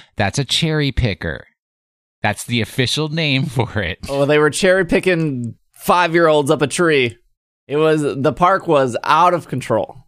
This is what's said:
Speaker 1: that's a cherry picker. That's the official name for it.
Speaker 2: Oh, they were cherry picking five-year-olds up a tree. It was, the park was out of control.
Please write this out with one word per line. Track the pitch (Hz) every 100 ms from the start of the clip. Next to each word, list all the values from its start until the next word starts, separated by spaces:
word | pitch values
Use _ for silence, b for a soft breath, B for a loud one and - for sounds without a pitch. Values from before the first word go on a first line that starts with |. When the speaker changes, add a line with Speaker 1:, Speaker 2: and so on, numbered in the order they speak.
| B -
Speaker 1:
that's | 101 -
a |
cherry | 131 - 165 156 143
picker. | - 113 92 85 67 - _ _ _ _ _ _ _
That's | 107 101
the | - 120
official | 107 - 120 - 156
name | 160 151 131 135
for | 135 107 107
it. | 95 - -
Speaker 2:
Oh, | 139 143
they | 151
were | 151
cherry | - 190 185
picking | 175 208 185 170 156 127 117 - _
five-year-olds | _ - 180 175 165 165 151 139
up | 156
a | 143
tree. | - 170 147 120 - _ _ _ _ -
It | 143
was, | 156 156
the | 143 135 139
park | 127 175 190 165
was | 147 131 110
out | - 156 180
of | 175 -
control. | 131 - 110 - -